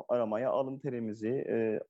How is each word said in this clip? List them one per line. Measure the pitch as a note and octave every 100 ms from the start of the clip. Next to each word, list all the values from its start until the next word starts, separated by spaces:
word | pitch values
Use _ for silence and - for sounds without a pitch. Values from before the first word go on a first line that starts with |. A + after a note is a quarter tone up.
| -
aramaya, | B2 A2 G#2+ B2+
alın | C3 C3+ C3+
terimizi, | C#3+ A#2+ A2 G#2+ G#2+
e, | C3+ - A2+ A2 G#2